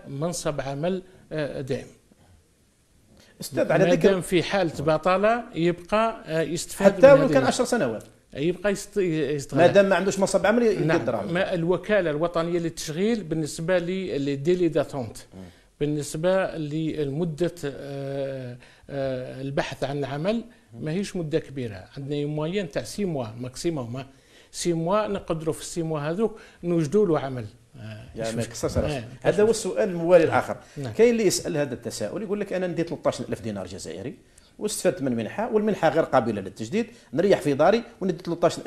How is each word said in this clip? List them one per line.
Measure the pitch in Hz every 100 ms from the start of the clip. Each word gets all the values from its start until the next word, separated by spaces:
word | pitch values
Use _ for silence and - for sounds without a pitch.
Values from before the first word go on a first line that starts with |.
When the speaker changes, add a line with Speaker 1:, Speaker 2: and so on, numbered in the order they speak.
| -
Speaker 1:
منصب | 139 165 165 165 147
عمل، | 135 139 170 185 - - -
آه، | 156 139 -
دائم. | 131 127 - - _ _ _ _ _ _ _ _ _ _ _ _ - -
Speaker 2:
أستاذ، | - - 240
على | 165 170
Speaker 1:
ما |
Speaker 2:
ذكر | 175 196
Speaker 1:
دام | 185
في | - 180
حالة | - 202 170 -
بطالة | 147 156 180 190 214 240 233 -
يبقى، | 170 170 - 214 226 220 -
آه، | 160
يستفاد | 160 165 - - 196
Speaker 2:
حتى | 196 269
Speaker 1:
من |
Speaker 2:
وإن | 269
Speaker 1:
هذه | 269
Speaker 2:
كان | 139
Speaker 1:
المنحة. | 131
Speaker 2:
عشر | - 247
سنوات. | 240 135 104 - _ _
Speaker 1:
يبقى | - 160 175 208
يست-، | 196 - 202
يستغل. | 185 156 135 147 131 139
Speaker 2:
ما | 175
دام | 202 196
ما | 196
عندوش | 190 190
منصب | 196 190 190
عمل | 233 233 180 151
Speaker 1:
نعم. | 160
Speaker 2:
يقدر | 131 113
عليه. | 101
Speaker 1:
ما | 170 190
الوكالة | 180 165 180 - 208 170
الوطنية | 147 170 165 170 170
للتشغيل | 165 - - 156 208 233
بالنسبة | 165 160 151 - 165 185
ل-، | 170 190 185 135 139
لديلي | 139 143 180 170
داتونت، | 151 135 143 113 -
Speaker 2:
مم. | - 95 90 - _ -
Speaker 1:
بالنسبة | 147 151 143 160 175 190 180 165
للمدة، | 147 156 160 151 143 139 175 147 170 - 143
آه، | 131 139 139 139 139 135 135 127 123 - - -
آه، | 139 135 131 127 131
البحث | 139 143 - 131
عن | 131 143 131
عمل، | 143 175 233 220 - _
Speaker 2:
مم. | 117 156
Speaker 1:
ماهيش | 170 196 185
مدة | 156 151
كبيرة، | - 135 120 95 95 -
عندنا | 139 147 147
موين | 151 156 196 185
تاع | -
سي | - - 196
موا | 147 113 117
ماكسيموم، | 127 - 170 156 117 127 135 _ _ - _
سي | - 175
موا | 165 165 208 214
نقدروا | 196 - 165 160
في | 151
السي | - -
موا | 160 156
هذوك | 147 175 220 208 - -
نوجدوا | 175 170 151 202 202
له | 151
عمل. | 135 127 107 - _ 131
آه، | 107 107 120 113
Speaker 2:
يا |
Speaker 1:
مش | 113
Speaker 2:
ما | 117
Speaker 1:
مشكل. | 113
Speaker 2:
يكسرش | - 147 123
راسك. | - 139
Speaker 1:
آه، | 113 -
Speaker 2:
هذا | 131 180
هو | 226
Speaker 1:
مش |
Speaker 2:
السؤال | 220 185 - 214
الموالي | 175 170 180
الآخر. | 151 127 123 - - -
Speaker 1:
نعم. | 131
Speaker 2:
كاين | 104 240
اللي | 226 196
يسأل | - - 156
هذا | 143
التساؤل، | 120 113 - 107 175
يقول | 208 202
لك: | 202
"أنا | 185 185
نديت | 160 165
ثلاثة | 139 143
عشر | - -
ألف | 117
دينار | 117 98 92
جزائري | 92 82 82 113 196 _ _ _ -
واستفدت | 208 - 185 -
من | 139
المنحة، | 117 104 - 226
والمنحة | 214 214 185 165
غير | 156
قابلة | 156 131 117 104
للتجديد، | 95 - 110 196 226 - -
نريح | 135 196 185
في | 151
داري | 135 165 226 - -
وندي | 190 165 -
ثلاثة | 165 165
عشر | -